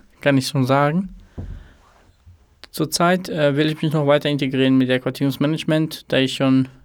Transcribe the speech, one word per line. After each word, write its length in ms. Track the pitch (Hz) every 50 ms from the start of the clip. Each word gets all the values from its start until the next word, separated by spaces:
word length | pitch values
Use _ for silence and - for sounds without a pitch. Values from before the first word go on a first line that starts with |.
| - _ _ _
kann 180 | - 143 139 135
ich 100 | 131 -
schon 180 | - 143 127
sagen. 500 | 127 135 139 143 143 151 180 202 190 - - - - _ - - - - - - - - _ _ _ _ _ _ _ _ _ _ - - _ _ _ _ _ - -
Zurzeit, 580 | - - 160 143 - - 175 175 180 185 185 -
äh, 260 | - 165 151 143 139
will 120 | 139 156 156
ich 140 | 156 151
mich 120 | - 160 147
noch 140 | 160 147 139
weiter 220 | 147 147 - 151
integrieren 480 | 147 139 139 131 135 131 131 131 131 131
mit 120 | 131 123
der 100 | 127 127
Quartierungsmanagement, 1120 | - 135 131 - 139 139 131 - 143 147 156 160 - - 156 156 160 151 - - - -
da 60 | - 135
ich 160 | 135 127 131
schon 340 | - 139 135 131 131 131 131 - -